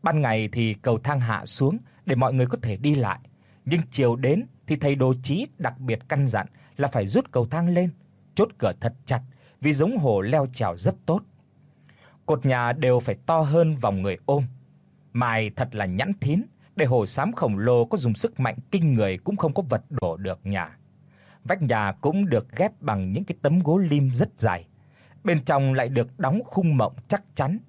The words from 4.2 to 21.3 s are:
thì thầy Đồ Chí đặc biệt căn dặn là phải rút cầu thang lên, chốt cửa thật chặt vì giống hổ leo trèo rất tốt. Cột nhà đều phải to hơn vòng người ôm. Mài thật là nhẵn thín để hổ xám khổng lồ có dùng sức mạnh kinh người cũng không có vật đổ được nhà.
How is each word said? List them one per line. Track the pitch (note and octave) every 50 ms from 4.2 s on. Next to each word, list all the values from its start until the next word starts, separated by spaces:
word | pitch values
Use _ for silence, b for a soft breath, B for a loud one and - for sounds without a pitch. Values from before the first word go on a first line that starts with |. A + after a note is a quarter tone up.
| C3+ C3 D3+ G3+ B3+ - _ _ _
thì | - D#3+
thầy | D3 D3+ C#3+ C#3+
Đồ | C#3 C3 C3 C3 B2+ B2+
Chí | - C#3 F#3 C4 C#4+ _
đặc | _ D#3 B2 B2+ C3
biệt | C3 B2+ A2+ G#2 - _
căn | D#3 C#3 C#3
dặn | C3 A2 G#2 F#2 - b b b b b
là | b C#3
phải | C3+ - B2 G2+
rút | G2 G#2+ A#3+ B3+ -
cầu | - B2+ A#2+
thang | - - D#3+ E3+ F3
lên, | F3 F3 F3+ F3+ - _ - _ _ _ _ _ _
chốt | - - - -
cửa | _ - G2+ F2 -
thật | - A#2+ - - -
chặt | - C3+ B2 - b b b b b b b
vì | - D3 D3+
giống | C3+ D3+ G3 C4
hổ | A#3 D3+ C3 G#2+ G2
leo | F#2+ G#2+ C3+ D#3 C#3 C3 C3
trèo | - A#2 F#2+ E2+
rất | F2 F2+ A2 F#2 - -
tốt. | - D#3+ G#3 - _ _ _ _ _ _ _ _ b b b b b b b b b b b _
Cột | - D#3 C3 B2+
nhà | C#3 C3 B2 B2 A#2+ B2
đều | D3 D#3 B2+ B2 B2
phải | A#2 - G2+ - -
to | - E3 D#3+
hơn | D#3 C#3 D3 E3 E3+ D#3+ D#3
vòng | C3+ A#2+ A2 G2 F#2+
người | F#2 G2 F#2 - -
ôm. | - C#3 D3 C3+ B2 - - - _ _ _ _ _ _ _ _ _ _
Mài | A#2 B2 A#2+ A2+ A2+ A2 G#2
thật | - - B2+ B2+ A#2
là | G#2+ G2+
nhẵn | F#2+ F2+ G2 C3 F#3 G3 G3
thín | - C#3 D3+ F#3 A#3+ - b b b b b
để | - D#3
hổ | B2+ B2+ B2 G#2
xám | F#2+ - - C#3 G3+ A#3
khổng | - E3+ B2 G#2
lồ | F#2+ G#2+ A#2+ B2 A#2+ A#2
có | A#2 -
dùng | G3 C3 A#2+ G#2+
sức | - - A3+ - -
mạnh | C3 A#2 A2 B2 - _
kinh | - G3 E3 D#3 C3
người | A2+ G#2+ G2 F#2+
cũng | F#2 _ F3 G#3
không | G3 - D#3+ C#3
có | - F#3+ C3+
vật | - A2 - _
đổ | D3+ - - F2 E2
được | F2 G2 G2 F2+ - _
nhà. | G2 G2+ F#2+ E2 D#2 - _ _ _ _ _ b b b b b b